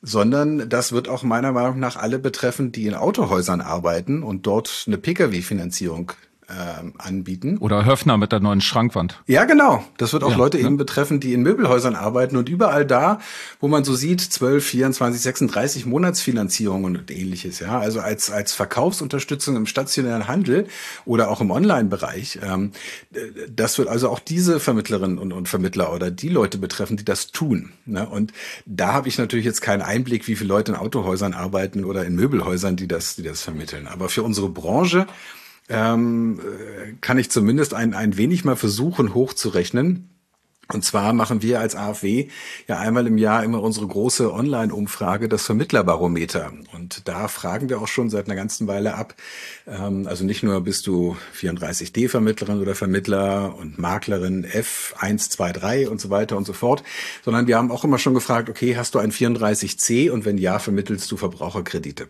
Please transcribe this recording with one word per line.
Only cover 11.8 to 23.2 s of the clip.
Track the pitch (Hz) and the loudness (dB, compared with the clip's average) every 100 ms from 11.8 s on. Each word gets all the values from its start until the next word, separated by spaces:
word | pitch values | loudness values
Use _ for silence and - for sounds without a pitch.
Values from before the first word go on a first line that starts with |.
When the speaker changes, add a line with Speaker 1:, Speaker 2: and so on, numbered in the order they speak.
| 127 | 4
Speaker 1:
arbeiten | 104 101 123 127 131 | 0 0 2 2 2
und | 123 | 0
überall | 175 214 147 | 2 4 4
da, | 147 127 156 214 - - - - | 4 4 4 2 -4 -14 -14 -4
wo | 143 | 2
man | 151 | 2
so | 139 | 4
sieht, | 127 143 180 | 0 2 0
zwölf, | - - 127 143 139 | 0 0 2 2 2
vierundzwanzig, | 123 135 131 123 120 | 0 0 2 0 0
sechsunddreißig | 123 123 120 101 127 143 120 | -2 0 0 0 -2 -2 -2
Monatsfinanzierungen | 131 180 175 - 120 98 - 107 95 95 87 | 0 2 0 0 0 0 0 0 0 -2 -4
und | - | -6
ähnliches, | 69 92 90 92 87 | -8 -6 -6 -8 -8
ja. | 90 120 | -4 -2
Also | 107 110 | 0 -2
als, | 95 107 - | -4 -4 -2
als | 104 101 | -2 -4
Verkaufsunterstützung | - 98 - 147 202 143 139 - 143 - 127 | -4 -2 0 0 0 -4 -6 -4 -4 -2 -2
im | |
stationären | 107 - 135 - 127 113 101 | 0 -2 -2 -2 0 -2 -2
Handel | 147 175 139 214 - - - - | 0 2 2 2 -6 -14 -14 -2
oder | 117 110 | 0 2
auch | 107 | 2
im | 104 | 0
Online-Bereich, | 98 202 160 107 95 - - 120 - | 2 4 4 2 0 -4 -8 -10 -8
ähm, | 101 92 101 - - - - - | -4 -2 -4 -6 -14 -16 -14 -12